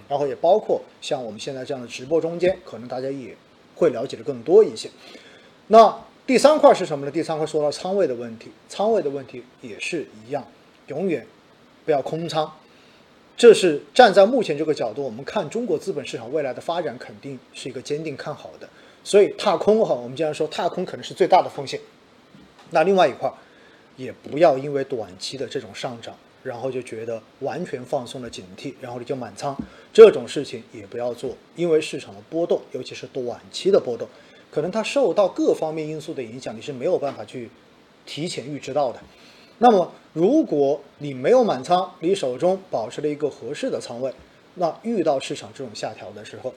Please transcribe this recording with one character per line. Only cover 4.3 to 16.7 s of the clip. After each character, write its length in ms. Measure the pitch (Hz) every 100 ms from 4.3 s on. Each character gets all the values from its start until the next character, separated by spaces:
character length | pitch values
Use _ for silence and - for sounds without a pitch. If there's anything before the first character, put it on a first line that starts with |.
| 127
多 200 | 120 202
一 140 | 196 113
些。 140 | - - - - - - - _ -
那 300 | 220 208 - - _ -
第 100 | 247
三 220 | 285 302
块 160 | 285
是 100 | 185
什 120 | 175 143
么 100 | 139
呢？ 40 |
第 120 | 160
三 140 | 147 156
块 80 | 151
说 160 | 156
到 100 | 147
仓 240 | - 185 196
位 100 | 165
的 80 |
问 240 | 120 120 113
题， 120 | - - -
仓 240 | - 208
位 80 | 220
的 80 | 143
问 180 | 139 131
题 160 | 127 - _
也 180 | 127 92
是 260 | - 165 117 107 110
一 40 |
样， 160 | 139 120 - _ _ -
永 200 | 143 190
远 180 | 143 - _ _ _ _ _ -
不 40 |
要 120 | 143
空 260 | 131 160 165
仓。 240 | 156 156 - - - - - _ _ _
这 200 | - 240
是 260 | - 185 143 -
站 180 | - 240
在 140 | 185 196
目 160 | 262
前 160 | 185 147
这 40 |
个 120 | 156
角 180 | 143 123
度， 100 | 113
我 60 | 139
们 160 | 110
看 240 | 139 214 151
中 160 | 220
国 140 | 240 151
资 120 | 190
本 140 | 147
市 140 | 120 143
场 120 | 113
未 120 | 156
来 100 | 135
的 80 | 120
发 220 | 147